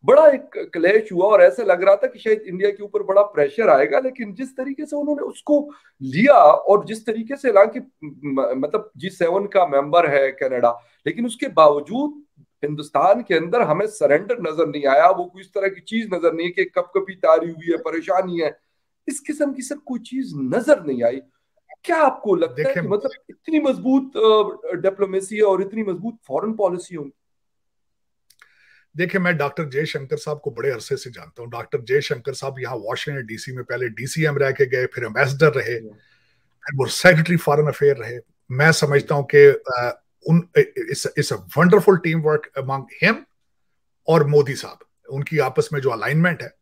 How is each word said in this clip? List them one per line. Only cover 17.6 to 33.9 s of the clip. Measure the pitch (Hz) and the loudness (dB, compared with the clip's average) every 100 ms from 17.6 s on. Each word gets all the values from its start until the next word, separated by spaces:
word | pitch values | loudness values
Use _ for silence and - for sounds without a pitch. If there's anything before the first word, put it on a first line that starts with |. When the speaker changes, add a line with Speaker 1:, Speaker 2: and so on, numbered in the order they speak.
| 170 | -4
Speaker 1:
है, | 160 | -4
परेशानी | 160 165 156 185 185 170 | -4 -8 -2 -2 -2 -4
है, | 151 - _ _ _ _ - | -6 -6 _ _ _ _ -12
इस | 262 | -12
किस्म | - 302 294 | -10 -4 -4
की | 269 | -4
सर | 247 | -10
कोई | 294 - 247 | -12 -10 -12
चीज | - 262 262 147 | -8 -10 -8 -8
नजर | 131 185 240 302 | -4 -4 0 0
नहीं | 160 123 | 0 -2
आई। | 117 131 - _ _ _ _ - | -2 -4 -14 _ _ _ _ -18
क्या | - 330 | -4 2
आपको | 285 - 214 | 2 0 -2
लगता | 175 165 - | 0 0 -2
है | |
Speaker 2:
देखिए | 165 185 | -4 -4
Speaker 1:
कि | 165 | -2
मतलब | 208 262 - _ | -4 -4 -10 _
इतनी | - - 311 | -18 -2 0
मजबूत, | 294 202 208 269 269 - | 0 -2 0 0 0 0
अ, | 220 214 208 - - 175 | 4 4 2 -6 -10 -4
डिप्लोमेसी | 190 190 196 190 190 214 | -4 -2 -4 -4 -6 0
है | |
और | 208 185 | 2 2
इतनी | 196 214 | -2 -6
मजबूत | 208 170 214 233 _ | -6 -6 -8 -12 _
फॉरेन | 135 202 | -6 -6
पॉलिसी | 220 196 180 180 | -2 -2 -4 -10
होगी? | 170 139 _ _ _ _ _ _ _ _ _ _ _ _ _ _ _ _ _ _ 147 | -14 -14 _ _ _ _ _ _ _ _ _ _ _ _ _ _ _ _ _ _ -6
Speaker 2:
देखिए, | 175 196 | -4 -2
मैं | 180 165 | 0 0
डॉक्टर | 147 - | -4 -4
जयशंकर | 151 131 151 151 135 147 | -6 -6 -6 -8 -8 -8
साहब | - 147 | -8 -8
को | - | -10
बड़े | 117 139 | -6 -6
अरसे | 120 - 135 | -6 -8 -10
से | 127 | -10
जानता | 107 85 - | -20 -20 -20
हूँ। | 117 | -16
डॉक्टर | 117 113 139 | -14 -10 -10
जयशंकर | 117 143 139 131 117 | -2 -2 -2 -8 -8
साहब | 131 135 127 | -10 -10 -10
यहाँ | 123 127 | -10 -10
वाशिंगटन | 104 123 - 139 113 | -8 -8 -8 -10 -10
डीसी | 110 - | -14 -12
में | 127 | -12
पहले | 123 123 | -10 -6
डीसीएम | 123 | -8